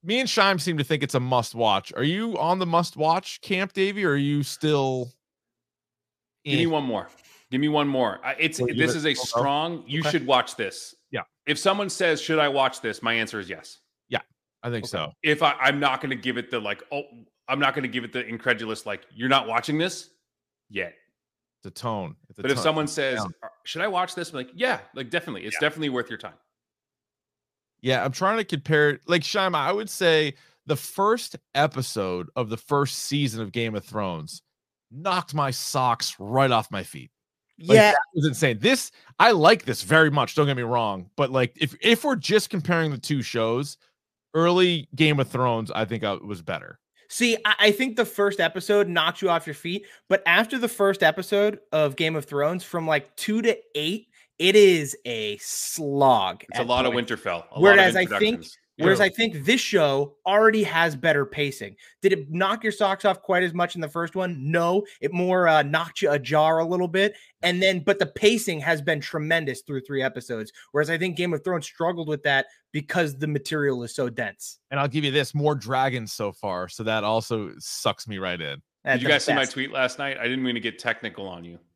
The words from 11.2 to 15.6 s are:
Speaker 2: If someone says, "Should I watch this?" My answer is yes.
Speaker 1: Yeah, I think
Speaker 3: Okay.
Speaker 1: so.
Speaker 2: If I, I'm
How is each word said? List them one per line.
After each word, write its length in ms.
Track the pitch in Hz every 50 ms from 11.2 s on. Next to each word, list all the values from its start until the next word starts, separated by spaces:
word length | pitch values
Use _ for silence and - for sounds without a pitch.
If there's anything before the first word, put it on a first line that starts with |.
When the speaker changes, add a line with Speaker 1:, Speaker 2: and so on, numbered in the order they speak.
| - _ _ _ _
Speaker 2:
If 120 | 143 147 147
someone 300 | - 196 190 202 202 190
says, 320 | - - 185 170 156 147
"Should 180 | - - 160 156
I 80 | 147
watch 320 | 143 139 139 135 131 - -
this?" 200 | - 113 104 -
My 120 | - 113 117
answer 260 | 113 110 107 - 107
is 100 | 95 85
yes. 300 | 92 69 - - - _ _ _ _ _ _ _
Speaker 1:
Yeah, 120 | 123 - - _ _ _ _ _ _ _ -
I 60 | 120
think 160 | 120 113 101
Speaker 3:
Okay. 40 | -
Speaker 1:
so. 240 | - 87 78 73 - _ -
Speaker 2:
If 200 | 147 151 151 165
I, 100 | 147 139
I'm 200 | -